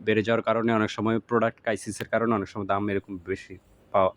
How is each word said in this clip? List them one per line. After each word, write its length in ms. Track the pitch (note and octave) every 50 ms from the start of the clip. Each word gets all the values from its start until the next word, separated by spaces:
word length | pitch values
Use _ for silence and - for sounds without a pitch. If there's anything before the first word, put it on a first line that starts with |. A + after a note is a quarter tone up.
বেড়ে 220 | - G#2+ A2+ A2
যাওয়ার 200 | G2+ A2+ A#2 A2+
কারণে, 300 | - A2+ A2 A#2 A2+ A#2
অনেক 180 | A2+ A2 G#2+ G2+
সময় 280 | - - G#2+ A2 A2+ A2
প্রোডাক্ট 440 | - - A#2+ A2+ A2+ A2+ - -
ক্রাইসিসের 440 | - A#2+ G#2+ - - A2 G2 - A2+
কারণে 280 | - A2+ A2 A#2 A#2+ A#2
অনেক 140 | G#2 F#2+ -
সময় 180 | - G#2+ G2
দাম 220 | F#2+ G2 G2+ G#2 G#2
এরকম 300 | G2 G2 - - G2 F2+ E2+
বেশি 340 | F2+ F#2+ - - - F#2 - - _ _ _ _ _
পাওয়া, 180 | - G2+ F#2+ F#2 -